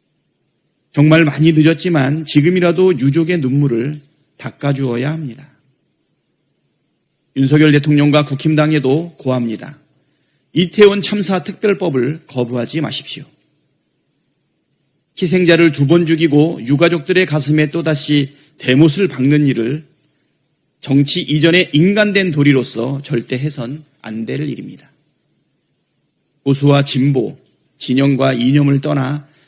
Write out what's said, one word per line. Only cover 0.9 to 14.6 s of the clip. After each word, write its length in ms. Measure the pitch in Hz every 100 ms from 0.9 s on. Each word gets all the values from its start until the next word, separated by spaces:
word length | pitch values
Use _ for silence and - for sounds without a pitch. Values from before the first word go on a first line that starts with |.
정말 320 | - 151 160
많이 280 | 156 139 160
늦었지만 720 | 156 156 165 180 160 131 156 151
지금이라도 760 | 151 151 185 175 170 185 151
유족의 400 | 135 143 165 180
눈물을 560 | 127 139 143 117 131 151 - _ _ _
닦아주어야 720 | - - 143 135 135 120 135
합니다. 380 | 165 147 113 - _ _ _ _ _ _ _ _ _ _ _ _ _ _ _ _ _ _ -
윤석열 360 | 135 151 156
대통령과 520 | 143 147 147 147 147 147
국힘당에도 920 | 135 160 151 151 156 131 147 170 -
고합니다. 640 | 135 127 117 110 - - _ _ _ _ _ _ _
이태원 480 | 151 175 - 202 202
참사 420 | - 208 180 185
특별법을 800 | 156 180 214 196 180 135 123 160 -
거부하지 520 | 127 117 123 117 165
마십시오. 460 | 127 - - - - _ _ _ _ _ _ _ _ _ _ _ _ _